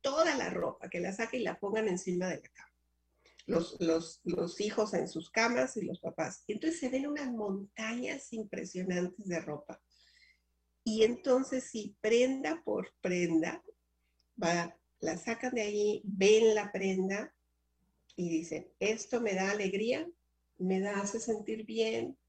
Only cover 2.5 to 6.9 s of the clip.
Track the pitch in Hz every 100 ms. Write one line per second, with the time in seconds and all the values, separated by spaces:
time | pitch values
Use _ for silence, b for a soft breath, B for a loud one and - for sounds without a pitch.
2.5 | - - _ _ _ _ _ b b -
3.5 | 170 170 - 170 165 165 - - 170 170
4.5 | - 208 208 214 190 180 165 165 - 233
5.5 | 240 262 - 180 180 165 165 156 - -
6.5 | 214 320 330 262